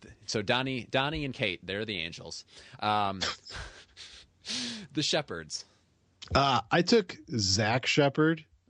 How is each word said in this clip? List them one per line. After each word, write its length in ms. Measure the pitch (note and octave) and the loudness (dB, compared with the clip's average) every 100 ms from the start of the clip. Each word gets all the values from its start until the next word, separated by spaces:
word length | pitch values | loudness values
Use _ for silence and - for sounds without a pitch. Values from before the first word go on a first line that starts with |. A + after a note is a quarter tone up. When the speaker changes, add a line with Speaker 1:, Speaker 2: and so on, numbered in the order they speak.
| - - - | -20 -16 -6
Speaker 1:
so 160 | A2+ | -4
Donnie, 460 | G#2 A#2+ C3 B2+ G#2 | 0 0 0 -4 -2
Donnie 360 | C3 C#3 D#3 C#3+ | -2 0 -2 -6
and 80 | |
Kate, 260 | A#2+ A2 F2 F2+ | -2 -2 -2 -6
they're 200 | G2 A2 | -6 -4
the 140 | F#2+ | -4
angels. 460 | E2 - E2 - - - - - | -6 -8 -12 -14 -16 -20 -20 -4
Um, 400 | G#2+ G#2+ G2+ F#2+ - - - - - - - - - | 0 2 2 -2 -4 -6 -12 -14 -14 -16 -20 -20 -20
<laughs> 880 | - - _ - A#3+ A#3+ A#3 F#3 | -20 -20 _ -10 -8 -6 -10 -8
the 80 | - | -4
shepherds. 640 | - E3 C#3+ F2 D#2 - - _ _ _ _ _ - | 0 0 -2 -8 -8 -12 -14 _ _ _ _ _ 0
Speaker 2:
Uh, 280 | C3 C#3 A#2+ - | 4 4 2 4
I 100 | D#3+ | 2
took 340 | F3+ A#3 - - - B2 | 6 4 4 -8 -6 -2
Zach 480 | F#2+ F#2+ G#2+ B2 - | 0 2 2 2 2
Shepard, 580 | - C#3 C#3 D#3 D#3+ - _ _ | 4 4 4 2 2 -6 _ _